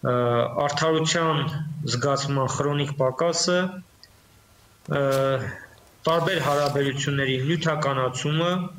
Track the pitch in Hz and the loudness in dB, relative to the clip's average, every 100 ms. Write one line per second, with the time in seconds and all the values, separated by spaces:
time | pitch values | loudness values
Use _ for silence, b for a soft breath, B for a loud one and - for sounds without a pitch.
0 | 131 123 120 120 117 - 143 143 160 160 | 0 0 2 2 0 0 -2 0 2 2
1 | 160 175 165 151 - - - - - 120 | 2 0 2 0 -2 -4 -6 -6 -4 0
2 | 143 135 143 139 127 - 143 147 143 143 | 0 0 0 0 0 0 0 0 -2 0
3 | 131 127 170 165 - 180 190 190 - - | 0 2 0 0 2 2 2 -4 -16 -20
4 | - - - - - - - - - 151 | -20 -20 -20 -20 -20 -20 -20 -20 -4 0
5 | 139 135 135 135 110 B B - - - | 2 2 2 0 -4 B B -20 -20 -6
6 | - 165 160 180 139 143 143 143 139 135 | 0 2 2 0 2 2 2 2 0 0
7 | 143 139 135 127 131 170 165 151 147 135 | -2 0 0 0 0 0 0 0 0 0
8 | 127 127 147 156 175 180 180 | -2 -2 -2 0 0 0 -4